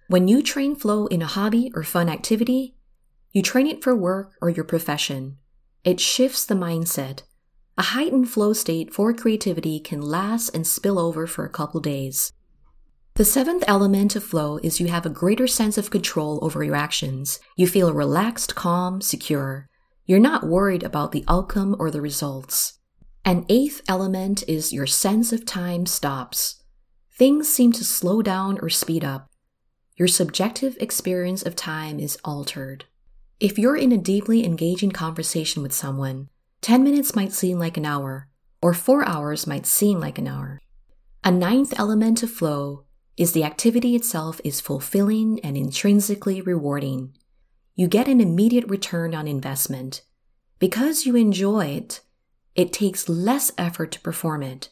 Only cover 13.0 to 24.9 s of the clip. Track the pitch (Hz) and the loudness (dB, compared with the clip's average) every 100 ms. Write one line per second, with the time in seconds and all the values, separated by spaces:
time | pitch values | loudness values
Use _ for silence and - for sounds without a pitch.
13 | _ - 208 269 269 359 214 196 196 196 | _ 2 4 4 0 0 2 4 4 4
14 | 202 208 - 160 147 151 165 - 175 170 | 2 0 -2 -2 -2 -2 -2 0 0 0
15 | 165 147 180 233 254 - 214 208 202 196 | -4 0 2 2 2 2 0 0 -2 -2
16 | - 165 151 151 156 147 147 143 147 - | -2 -2 -2 -2 -2 -2 -2 -2 -2 -4
17 | 139 131 139 - _ - 180 190 175 147 | -4 -6 -6 -8 _ 2 4 6 4 2
18 | 143 151 220 233 - - 175 175 180 190 | 0 2 0 -2 -8 -4 0 0 -2 -4
19 | - 240 - 143 135 135 - _ _ _ | -4 -6 -2 -2 -2 -8 -14 _ _ _
20 | - 190 262 320 156 175 202 180 - 151 | 4 6 6 4 0 2 2 0 -4 -4
21 | 147 143 139 175 185 202 196 202 160 147 | -4 -4 2 2 2 -2 -2 -2 -2 -4
22 | 147 143 143 135 135 - - - _ _ | -6 -6 -6 -8 -6 -4 -4 -8 _ _
23 | - - 190 180 175 233 285 - - 185 | -20 -4 0 0 4 2 2 -2 -4 -2
24 | 190 190 190 196 - 156 160 143 135 | -2 -2 -2 -4 -2 -4 -4 -4 -2